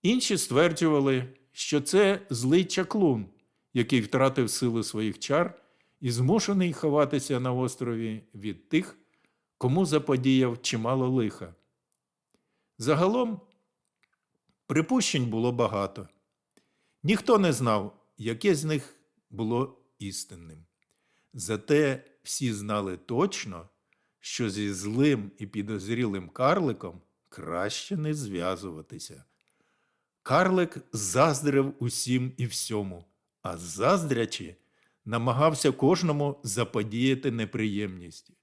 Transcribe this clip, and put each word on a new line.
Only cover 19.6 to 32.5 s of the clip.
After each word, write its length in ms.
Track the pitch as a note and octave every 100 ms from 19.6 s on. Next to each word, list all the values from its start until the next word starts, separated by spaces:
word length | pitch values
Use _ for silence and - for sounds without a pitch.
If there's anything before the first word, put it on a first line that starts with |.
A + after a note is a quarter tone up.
| C3+ - _ _
істинним. 680 | G2 F#2 - F2+ E2 D#2 E2+ _ _ _ _ _ _
Зате 680 | - G2+ G#2+ - D3 D3 C3 - _
всі 300 | - - B2+
знали 440 | G#2 G#2 G#2 G2 F2+
точно, 720 | - B2 G3 - A2 F2 E2+ _ _ _ _ _
що 300 | - - A#2
зі 220 | G2 G#2
злим 580 | F#2+ G2+ A2+ D3 B2+ G2+ -
і 80 | G2+
підозрілим 840 | G#2+ G2+ G#2+ F#2+ A#2 A#2+ G2 F2
карликом 720 | - B2+ F#3 D#3+ G#2 F2+ F2+ _ _ _
краще 680 | - D#2+ E2+ G2+ - - G3
не 180 | D3+
зв'язуватися. 1080 | D3+ A#2 F#2+ F2 F#2 F#2+ D#2+ D#2 A2 - D2+ _ _ _ _ _ _ _ _ _ _
Карлик 560 | - C#3 F#3 F#3 E3+ - -
заздрив 840 | A2 F#2+ B2 D#3+ C#3 D3 C#3 C#3 -
усім 540 | A#2+ - - B2+ B2+ C3
і 100 |
всьому, 580 | A#2